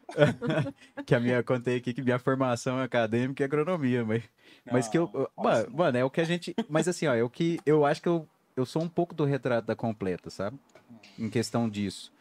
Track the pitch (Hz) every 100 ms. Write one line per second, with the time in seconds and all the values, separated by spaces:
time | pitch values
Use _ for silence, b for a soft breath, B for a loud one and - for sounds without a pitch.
0 | - - 147 123 240 156 262 - - -
1 | 285 123 120 123 117 127 123 123 123 120
2 | 123 123 - 135 131 120 131 127 127 120
3 | 110 117 127 139 139 147 151 180 131 123
4 | 110 113 - _ B B B 123 117 165
5 | 170 135 135 - 220 131 104 135 175 123
6 | 135 - 165 175 175 196 226 156 160 175
7 | 156 117 120 - 170 165 - 151 143 160
8 | 180 170 156 _ _ - 131 160 170 180
9 | 175 165 143 135 131 117 113 110 117 107
10 | 95 85 85 - 98 139 _ - - 117
11 | - - 113 120 110 120 113 104 98 -
12 | - _